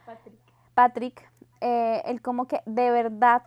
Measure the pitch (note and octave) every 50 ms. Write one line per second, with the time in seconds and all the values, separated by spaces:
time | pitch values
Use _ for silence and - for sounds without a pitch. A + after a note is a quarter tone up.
0 | _ - A3+ - _ G#3+ - _ _ _ _ _ _ _ _ - B3 B3 A#3+ A3+
1 | A#3 B3+ - - - _ _ _ - _ _ _ - B3 A#3+ A#3+ A#3 A3+ A3+ G#3+
2 | - - B3 A#3 - B3+ B3 A#3+ B3+ B3+ - B3 - - A3 A#3 B3 B3 A#3+ A#3+
3 | A#3 A3+ A3 G#3 A#3+ A#3+ A#3 B3 B3